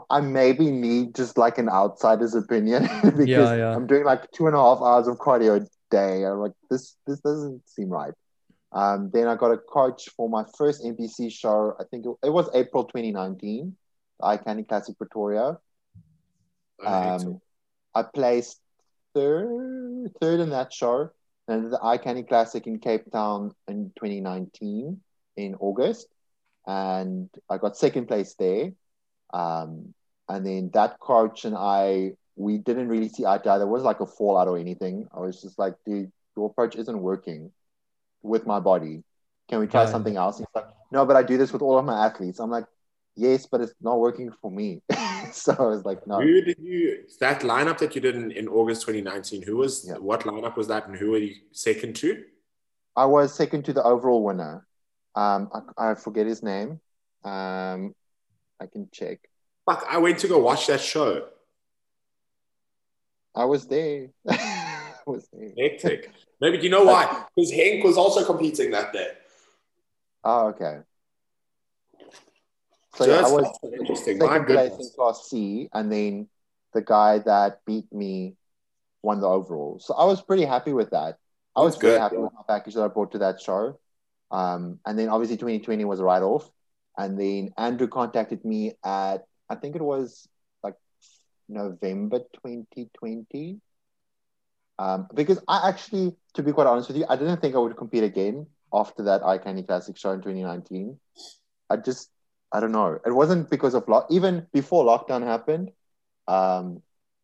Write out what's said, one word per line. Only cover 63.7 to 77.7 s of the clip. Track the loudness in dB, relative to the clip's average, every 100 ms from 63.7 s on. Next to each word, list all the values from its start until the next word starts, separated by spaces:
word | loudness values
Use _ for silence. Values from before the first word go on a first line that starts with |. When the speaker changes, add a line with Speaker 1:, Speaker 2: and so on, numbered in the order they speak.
| -2 -2 -6 -10 _
Speaker 1:
<laughs> | -4
I | -4 -4 -8 -8 -10 -14 -14 -10
was | -10 -12
there. | -18 -12 -4
Speaker 3:
Hectic. | -2 -2 -2 -2 -6 -20 _ _
Maybe, | 0 2
do |
you | 4
know | 8 8
why? | 8 6 -2 -2 0
'Cause | 2
Henk | 4 2 4
was | 4 6
also | 6 4 2
competing | 0 0 0 0
that | -2 -2
day. | -6 -8 -10 _ _ _ _ _ _ _ _ _ _
Speaker 1:
Oh, | 0 2 2
okay. | -2 -8 -8 -14 _ _ _ _ _ _ _ _ _ _ _ -20 -20 _ _ _ _ _ _ _ 2
So, | 6
yeah, | 8
I |
Speaker 3:
Just | 8
Speaker 1:
was | 6
Speaker 3:
that's | 2 -2 -12 -8
interesting. | -6 -4 -4 2
Speaker 1:
second | 4
Speaker 3:
My | 4
Speaker 1:
place | 4 4 4
in | -2
Speaker 3:
goodness. | -12 0
Speaker 1:
Class | 0 0 -6
C, | -4 -4 -4 -6
and | -6 -2
then | -2 -2 -4 -10 _ _ _ _
the | -4
guy | 4 6 6 4
that | 4 4 2 -2
beat | -6